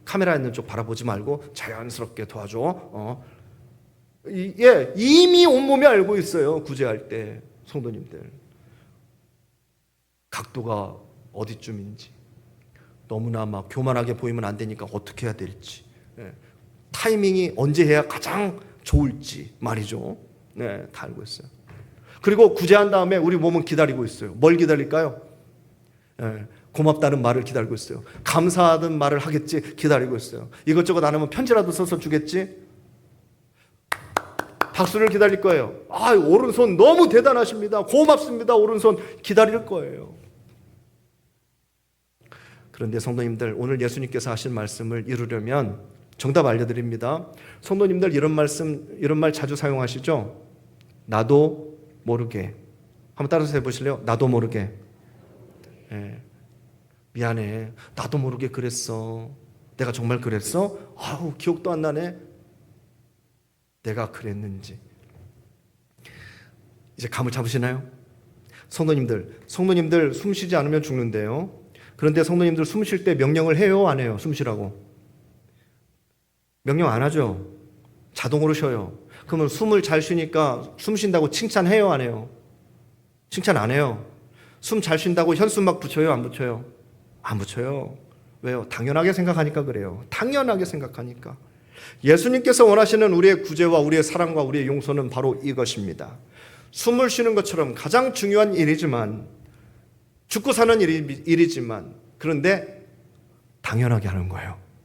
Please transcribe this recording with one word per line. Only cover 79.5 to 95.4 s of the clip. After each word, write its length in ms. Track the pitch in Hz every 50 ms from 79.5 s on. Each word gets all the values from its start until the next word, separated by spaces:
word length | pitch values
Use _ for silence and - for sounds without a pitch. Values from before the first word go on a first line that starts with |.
| 143 - 220 220 214 202 175
잘 200 | - 160 156 151
쉬니까 680 | - 180 170 160 156 - 156 156 143 123 120 120 - -
숨 200 | - - - 214
쉰다고 340 | 202 190 202 180 170 156 143
칭찬해요, 600 | - - 226 226 - 208 185 175 202 220 208 196
안 100 | 160 135
해요? 280 | 127 120 113 110 110 123 - - _ _ _ _ _ _ _ _ _ _ _ _ _ _ _ _ _ -
칭찬 260 | - - 180 - 185
안 140 | 131 107 113
해요. 340 | 127 143 147 131 113 104 - - - - _ - _ _ - - _ _
숨 200 | - - 226 220
잘 180 | - 160 160 160
쉰다고 360 | 156 190 175 175 165 165 170
현수막 460 | 165 208 220 214 214 196 185 165 -
붙여요, 320 | - 139 - 151 156 160 143
안 100 | 120 123
붙여요? 420 | 123 120 - 135 123 117 113 123 - - _ _ _ _ _ _ _ _ _ -
안 160 | - 113 104
붙여요. 580 | 98 - - - 120 131 139 139 127 - - - - - - _ _ _ _ _ -
왜요? 240 | 123 127 123 104 -
당연하게 440 | - - 113 131 139 156 165 180 190
생각하니까 520 | 185 180 180 170 165 156 147 151 156 143
그래요. 400 | 135 120 107 98 95 87 101 117 -
당연하게 540 | - - 220 247 277 285 269 247 214 190 185
생각하니까. 720 | 175 - 156 139 123 - - 123 123 120 120 123 - 131 - - - _ _ _ _ - - - - - - -
예수님께서 600 | 139 156 165 165 240 254 254 247 254 240 - 240
원하시는 480 | 220 202 214 220 - - 214 220 208 180
우리의 300 | 170 175 190 190 - -
구제와 360 | - 156 151 175 170 170 160
우리의 240 | 147 147 156 160 156
사랑과 400 | 156 - 175 175 165 165 156 143
우리의 240 | 131 135 147 135
용서는 440 | 135 143 143 127 139 139 143 135 123
바로 300 | - - 127 135 123 -